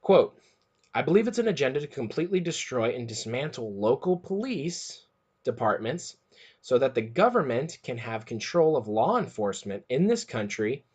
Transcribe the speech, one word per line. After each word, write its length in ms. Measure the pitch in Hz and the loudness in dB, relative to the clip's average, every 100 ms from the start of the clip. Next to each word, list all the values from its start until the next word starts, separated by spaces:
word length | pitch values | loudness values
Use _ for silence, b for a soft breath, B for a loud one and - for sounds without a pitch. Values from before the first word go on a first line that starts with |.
Quote, 360 | - 185 104 - b b _ _ _ | 6 6 6 0 b b _ _ _
"I 80 | 113 | -2
believe 260 | 139 185 233 | 4 4 4
it's 120 | 226 | 0
an 80 | 226 | 0
agenda 320 | 156 135 139 | 2 0 0
to 80 | 147 | -6
completely 520 | - 113 - 175 190 | -8 -6 -4 -2 -2
destroy 560 | 170 151 - 127 113 123 | -2 -6 -4 -2 0 -2
and 120 | 117 | -6
dismantle 680 | 107 113 120 151 147 113 | -8 -6 -6 -6 -8 -10
local 440 | 98 107 135 185 175 | -2 2 2 2 -2
police 880 | - 196 262 214 151 175 - - _ _ _ _ | -2 -4 -2 -4 -4 -8 -12 -16 _ _ _ _
departments 720 | - 117 113 101 110 160 - - _ B B B | -6 0 0 0 -2 -6 -8 -18 _ B B B
so 160 | - 123 | 0 2
that 160 | 131 | 4
the 80 | 127 | 0
government 760 | 110 117 226 240 143 120 160 - | -2 2 4 4 0 -2 -4 -8
can 140 | - 120 | -10 -8
have 280 | 117 113 113 | -6 -8 -6
control 500 | 113 - 175 160 151 | -8 -2 4 4 4
of 120 | 107 | 0
law 300 | 107 135 240 | 0 2 2
enforcement 680 | 190 - 104 95 101 98 _ | -2 -4 -4 -4 -8 -10 _
in 180 | 127 196 | 2 2
this 180 | 233 - | 2 -2
country 580 | 120 104 - 107 139 _ | -6 -6 -2 -2 -2 _